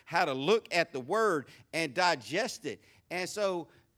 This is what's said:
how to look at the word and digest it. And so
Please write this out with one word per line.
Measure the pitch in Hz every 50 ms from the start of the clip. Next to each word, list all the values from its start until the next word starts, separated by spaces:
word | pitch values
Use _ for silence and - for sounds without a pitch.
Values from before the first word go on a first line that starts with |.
| -
how | - 156 175 180
to | 147 131
look | 131 139 175 226 220 - -
at | 170 170 160 -
the | - 131
word | 120 139 196 220 220 208 165 143 117 - - - - _
and | - 160 160 143 117
digest | 180 180 175 160 135 110 123 147 202 254 - - - -
it. | 131 98 - _ _ _ _ _ -
And | 160 185 185
so | - - 214 202 196 180 175 147 - _ _ _ _ _